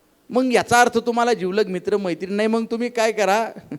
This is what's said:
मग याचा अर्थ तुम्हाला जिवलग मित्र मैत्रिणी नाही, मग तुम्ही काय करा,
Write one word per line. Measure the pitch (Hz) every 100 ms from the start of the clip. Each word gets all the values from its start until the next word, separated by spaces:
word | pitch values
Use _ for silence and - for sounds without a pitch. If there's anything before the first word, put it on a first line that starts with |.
| _ _ -
मग | 233 262
याचा | 220 - 240
अर्थ | 247 233
तुम्हाला | 233 233 240
जिवलग | 214 180 202 190
मित्र | 180 - 202
मैत्रिणी | 190 160 185
नाही, | 202 220
मग | 226
तुम्ही | 220 233 240
काय | 240 226
करा, | 214 190 208 220 202 -